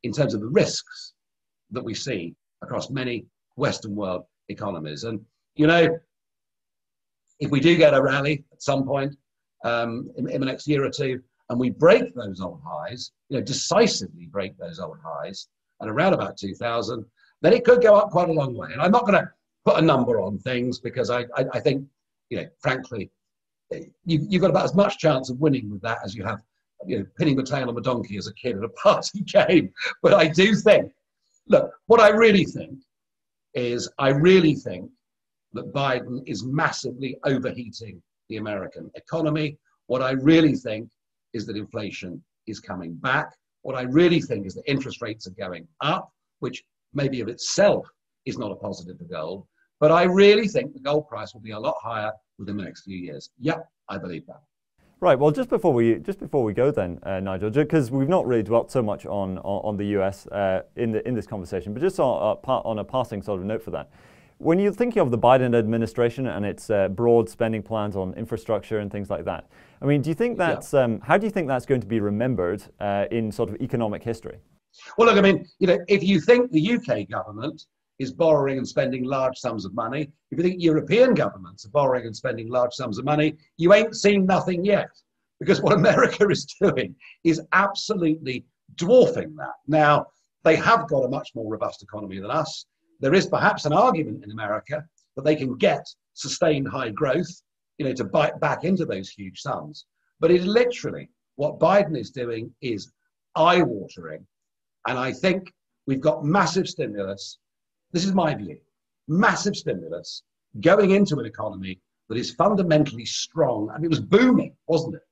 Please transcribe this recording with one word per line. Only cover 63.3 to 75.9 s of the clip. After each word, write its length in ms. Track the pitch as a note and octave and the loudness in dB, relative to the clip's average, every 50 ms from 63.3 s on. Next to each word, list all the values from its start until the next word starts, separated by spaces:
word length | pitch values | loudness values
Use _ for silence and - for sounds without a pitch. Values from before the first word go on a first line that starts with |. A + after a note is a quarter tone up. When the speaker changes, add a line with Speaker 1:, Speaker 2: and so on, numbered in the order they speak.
| G#2 F#2 | -6 -6
Speaker 2:
of 80 | F2+ | -4
note 160 | G2+ G#2+ A2 - | -6 -6 -8 -8
for 80 | - | -8
that. 200 | E2 D#2 C#2 _ _ _ _ _ _ _ _ _ _ _ | -10 -10 -10 _ _ _ _ _ _ _ _ _ _ _
When 200 | - D#3 E3 F#3 | 0 0 2 2
you're 140 | G3+ G3+ F#3 | 2 0 0
thinking 280 | - A#3+ A#3+ A#3 G#3+ | 0 -2 0 2 0
of 120 | E3+ C3 A#2 | 0 2 0
the 60 | A2+ | 2
Biden 380 | - A#2+ B2+ C3+ B2+ B2 A#2 | 6 6 6 6 4 2 2
administration 720 | A#2 A2 G#2+ A2+ A#2 A2+ G#2+ - - A#2+ A#2+ A#2+ C3 C3+ | 2 2 2 0 -2 -2 -4 -2 0 -2 -2 0 -4 -6
and 180 | A#2+ E2 F2 G#2 | -6 -4 -4 -6
its, 260 | G2+ F2 - - - | -6 -6 -8 -6 -2
uh, 180 | A2 G2+ G2 F#2+ | 0 0 0 0
broad 400 | G2 F#2+ A#2 A#2+ A#2 A#2 A#2 A#2 | -2 0 2 4 4 4 4 2
spending 340 | - _ A#2 A2+ A2+ A2 G2+ | -2 _ -4 -2 -2 -6 -6
plans 320 | - A2+ G#2+ G#2 G#2 F#2+ | -6 -4 -4 -4 -4 -4
on 180 | G2 F#2 F#2 - | -6 -6 -6 -6
infrastructure 640 | - A2+ A2+ A#2+ G#2+ - - A2+ G2+ - - A2 G#2+ | -10 -8 -8 -8 -8 -4 -4 -4 -4 -4 -4 -6 -6
and 100 | G#2 G2+ | -6 -6
things 200 | G2+ G2+ G2+ F#2+ | -8 -10 -8 -6
like 140 | G#2 D#2+ F2 | -6 -6 -6
that, 240 | G2+ F2+ D#2+ - _ _ - - _ _ _ | -6 -8 -8 -10 _ _ -20 -20 _ _ _
I 40 | - | 0
mean, 180 | C3+ D3 D3 B2+ | 2 2 2 2
do 80 | D#3 | -2
you 40 | E3 | -2
think 220 | - A3+ A#3+ A#3+ | -2 -2 -4 -2
Speaker 1:
Yeah. 180 | - F3+ E3 D3+ | -2 -2 -2 -2
Speaker 2:
that's, 200 | - - - - | -4 -6 0 2
um, 260 | C#3 C3 A#2 A2 G2+ | 2 2 2 0 -4
how 160 | - - D#3+ | 0 0 0
do 100 | G3+ G#3+ | 2 2
you 40 | A3 | 0
think 160 | G3 G3 E3 | -4 -4 -2
that's 200 | C3 C3+ B2+ A#2+ | -2 -2 -4 0
going 140 | - C#3 B2+ | 0 0 0
to 60 | G#2+ | 0
be 140 | G2 A2+ A2 | -2 -2 -2
remembered, 640 | G2+ G#2 G2+ G#2 A#2+ C3 B2+ F#2+ F2+ F2 G2 G#2 - - - _ | 0 0 -2 0 0 -2 0 0 0 -2 -2 -4 -8 -16 -12 _
uh, 260 | G2+ G2+ G2+ G2+ G2+ - - | -4 -2 -2 -2 -2 -2 -2
in 180 | A#2 A2+ G#2+ | -4 -4 -4
sort 200 | G2+ - A#2+ F#2+ | -4 -4 -6 -6
of 60 | G2+ - | -4 -10
economic 420 | C3+ B2 - B2 A#2 G#2+ G#2 D#2+ - | -8 -6 -4 -4 -2 -4 -4 -6 -8
history? 360 | A#2 A2+ - - - - - _ _ _ _ _ _ _ _ - - - | -8 -8 -8 -10 -16 -16 -16 _ _ _ _ _ _ _ _ -20 -12 2
Speaker 1:
Well, 100 | - A#3 | 4 4
look, 100 | A#3 G#3 | 6 6
I 40 | G3 | 6
mean, 260 | F#3+ G3 F#3+ D#3 - _ _ _ | 6 6 4 4 -2 _ _ _
you 80 | G3 F3+ | 2 2
know, 100 | G3 G3+ - | 2 2 2
if 160 | - | 2